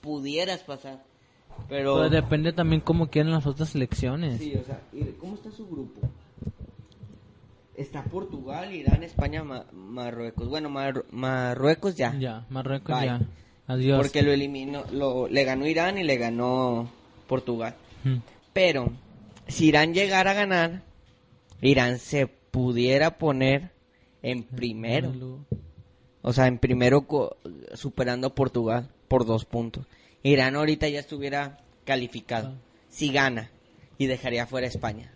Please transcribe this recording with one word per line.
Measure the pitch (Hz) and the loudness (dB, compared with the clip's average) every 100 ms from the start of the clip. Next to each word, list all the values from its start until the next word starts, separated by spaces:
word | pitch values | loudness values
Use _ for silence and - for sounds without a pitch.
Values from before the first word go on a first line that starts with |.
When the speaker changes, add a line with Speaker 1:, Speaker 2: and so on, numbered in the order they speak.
Speaker 1:
pudieras | 151 147 139 151 185 180 | -8 -8 -4 -2 -2 -4
pasar. | - 135 135 135 _ _ _ _ _ - - | -8 -14 -12 -18 _ _ _ _ _ -16 -8
Pero | 139 139 139 | -2 2 4
Speaker 2:
Pero | 156 | 6
depende | 156 120 151 160 | 4 4 2 2
también | 165 165 160 | 2 2 2
cómo | - 170 165 | 4 2 2
quieren | 151 151 | 2 2
las | 160 143 | 2 0
otras | 139 156 | -2 -2
selecciones. | 147 127 - 131 139 165 120 | -2 -2 -2 -2 -2 -2 -4
Speaker 1:
Sí, | 151 139 | -2 -4
o | |
sea, | 127 135 - | -4 -10 -12
y | 131 139 - | -8 -8 -8
¿cómo | 170 | -12
está | 202 220 | -12 -14
su | 214 208 | -16 -12
grupo? | 156 127 - 117 - - - - - - - - - - - - - - - _ - | -10 -12 -6 -8 -8 -20 -12 -12 -12 -18 -18 -20 -20 -20 -20 -20 -20 -20 -20 _ -14
Está | 139 147 | -12 -8
Portugal, | 131 175 202 151 127 147 190 | -8 -8 -8 -12 -10 -10 -10
Irán, | 185 139 160 | -2 4 4
España, | 165 - 143 156 | 2 -2 -2 -2
Ma-, | 156 127 - | -6 -10 -12
Marruecos. | 92 95 123 120 117 117 - 120 | -18 -14 -8 -8 -6 -8 -8 -6
Bueno, | 147 151 | -6 -4
Mar-, | 139 139 131 - | -4 -4 -4 -6
Marruecos | 110 131 131 127 123 139 160 202 160 | -4 -2 0 -2 0 2 2 -2 -2
ya. | 123 135 | -2 -2
Speaker 2:
Ya, | 131 113 117 | -6 -8 -10
Marruecos | 131 131 135 - 127 | -8 -4 -6 -2 -2
Speaker 1:
Bye. | 127 | 0
Speaker 2:
ya. | 120 - - - _ - | -2 -4 -6 -20 _ -6
Adiós. | 127 131 135 | 0 4 4
Speaker 1:
Porque | 139 147 | 4 4
lo | 143 | 4
eliminó, | 139 139 139 135 143 - | 4 0 -6 -6 -8 -6
lo, | 135 139 127 127 | -2 0 0 0
le | 131 | 2
ganó | 131 131 143 | 2 2 0
Irán | 160 175 196 | 2 0 0
y | |
le | 170 131 | 0 0
ganó | 117 117 123 127 127 117 120 - - - - | 0 -2 0 2 2 0 -4 -12 -20 -20 -4
Portugal. | 131 - 117 113 120 - - | -4 -2 -6 -6 -10 -20 -6
Speaker 2:
Hmm. | 135 127 - - _ | -2 -2 -6 -20 _
Speaker 1:
Pero, | - 185 143 120 - - - - - - | 2 2 2 -2 -4 -18 -20 -20 -20 -12
si | 139 156 | 4 8
Irán | 147 156 | 8 6
llegara | 170 196 190 190 | 2 2 4 4
a | |
ganar, | 196 202 180 165 180 - - _ _ _ - _ - | 2 2 2 2 -2 -14 -20 _ _ _ -20 _ 0
Irán | 131 135 123 123 | 4 6 4 0
se | - 147 131 | -2 0 0
pudiera | _ _ 131 123 120 123 135 156 160 | _ _ -2 0 2 4 4 2 2
poner | 160 131 131 139 175 _ _ _ _ _ | 0 2 4 2 -2 _ _ _ _ _
en | 123 123 | -6 -6
primero. | 113 127 123 110 113 123 127 | -6 -6 -6 -6 -2 -2 -2
Speaker 2:
Luego. | 127 127 131 143 - - - - _ _ _ | -6 -10 -14 -8 -10 -10 -20 -20 _ _ _
Speaker 1:
O | - | 0
sea, | 123 131 | 4 4
en | 123 | 4
primero | 123 123 123 139 135 | 0 4 6 6 4
co-, | 147 120 - - 78 60 | -2 -2 -6 -16 -16 -18
superando | - 143 - 123 123 131 | -10 -10 -4 -2 0 -4
a | |
Portugal | - 135 123 113 117 127 _ _ | 0 0 2 0 0 -4 _ _
por | 131 113 | 2 4
dos | 110 | 0
puntos. | - 117 117 120 131 _ _ _ | 0 -6 -6 -8 -14 _ _ _
Irán | 135 143 131 139 | 4 4 4 2
ahorita | 151 151 151 | 0 2 0
ya | 143 | -4
estuviera | 143 147 139 139 143 139 _ _ | -8 -8 -6 -4 -6 -10 _ _
calificado. | - 135 123 117 - 120 127 131 | -2 -2 -2 -8 -6 -6 -4 -12
Speaker 2:
Ah. | _ _ _ | _ _ _
Speaker 1:
Si | - 151 | -4 0
gana | 135 135 117 117 _ _ _ - - | 2 2 0 -10 _ _ _ -20 -4
y | 135 | -2
dejaría | 127 131 117 117 | 0 -2 -4 -4
fuera | 131 127 | -4 -4
a | |
España. | - 120 107 120 | -4 -6 -6 -12